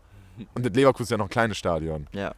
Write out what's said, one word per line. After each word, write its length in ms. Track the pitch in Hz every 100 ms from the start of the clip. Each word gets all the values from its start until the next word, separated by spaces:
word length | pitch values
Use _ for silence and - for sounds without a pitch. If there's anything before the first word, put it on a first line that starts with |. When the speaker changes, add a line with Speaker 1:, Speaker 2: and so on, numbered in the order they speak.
| - - - - 110 -
Speaker 1:
Und 100 | 120
in 80 |
Leverkusen 300 | 98 135 127
ist 80 | 117
ja 60 | 113
noch 100 | 101
ein 20 |
kleines 280 | - 113 101
Stadion. 500 | 95 82 80 78 73
Speaker 2:
Ja. 220 | 98 95